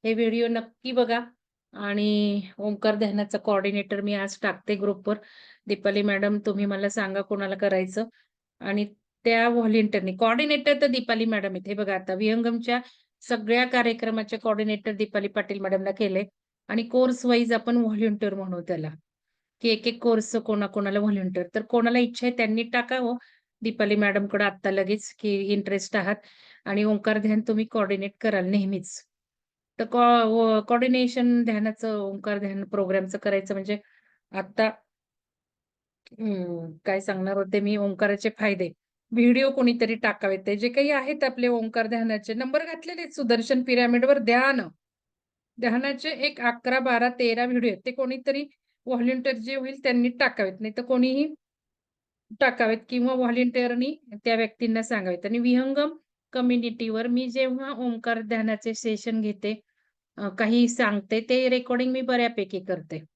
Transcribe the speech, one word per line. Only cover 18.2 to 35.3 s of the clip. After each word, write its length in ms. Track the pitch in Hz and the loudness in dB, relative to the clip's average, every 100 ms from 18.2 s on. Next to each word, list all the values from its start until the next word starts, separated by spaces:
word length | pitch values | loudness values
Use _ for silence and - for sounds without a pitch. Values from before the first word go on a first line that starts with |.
| 208 | -2
म्हणू 280 | 196 185 180 | -4 -6 -8
त्याला, 280 | 170 170 156 156 _ _ _ _ _ _ | -4 -6 -6 -10 _ _ _ _ _ _
की 80 | 233 | 0
एक 180 | 220 233 | 0 0
एक 160 | 233 | 0
कोर्स 320 | 240 220 220 233 | 2 2 2 -4
कोणाकोणाला 640 | 226 208 202 208 202 202 | -2 -2 0 -2 0 0
व्हॉलंटिअर. 460 | 208 202 185 185 175 220 | 0 0 -2 -4 -4 -6
तर 60 | |
कोणाला 380 | 220 247 233 247 | 0 2 2 2
इच्छा 280 | 240 240 247 | 0 0 -4
आहे 100 | 240 | 0
त्यांनी 260 | 226 220 | 0 0
टाकावं 520 | 233 247 240 262 240 247 - _ _ _ | 0 -2 -2 -2 -2 -4 -8 _ _ _
दीपाली 340 | 226 226 208 208 | -6 0 2 4
मॅडमकडे 480 | 208 196 202 202 | 2 2 0 0
आत्ता 280 | 202 190 202 | 0 0 -2
लगेच, 420 | 196 190 214 - | 0 0 -2 -4
की 280 | - 214 196 | -6 -2 -2
इंटरेस्ट 540 | 196 202 196 196 196 214 | 0 -2 0 -4 -2 -2
आहात. 200 | 185 208 - _ - - - | -2 -4 -8 _ -20 -16 -6
आणि 180 | 196 | 0
ओंकार 340 | 214 208 214 214 | 2 0 0 0
ध्यान 240 | 214 220 226 | 2 0 0
तुम्ही 180 | 214 220 | -2 0
कोऑर्डिनेट 460 | 226 196 196 196 _ | -2 0 -2 -4 _
कराल 240 | 226 202 185 | -2 0 0
नेहमीच. 600 | 202 190 196 180 - - _ _ _ _ _ _ - | 0 0 -4 -8 -18 -20 _ _ _ _ _ _ -8
तर 60 | 226 | -2
को-, 400 | 240 240 240 226 | 4 6 6 4
व-, 360 | 226 226 214 | 4 4 4
कोऑर्डिनेशन 840 | 214 240 254 254 247 247 247 240 | 2 2 4 4 2 2 2 2
ध्यानाचं, 560 | 233 214 220 214 226 214 | 2 0 -2 -2 -4 -4
ओंकार 380 | 196 196 208 202 | -4 -6 -4 -4
ध्यान 260 | 202 196 | -4 -6
प्रोग्रामचं 540 | 196 202 185 190 190 202 | -6 -2 0 0 -2 -4
करायचं 360 | 202 196 190 | -2 -2 -2
म्हणजे 240 | 196 190 208 _ _ _ _ _ | -6 -4 -6 _ _ _ _ _
आत्ता, 340 | 190 190 - 220 - _ _ _ _ _ | -10 -8 0 0 0 _ _ _ _ _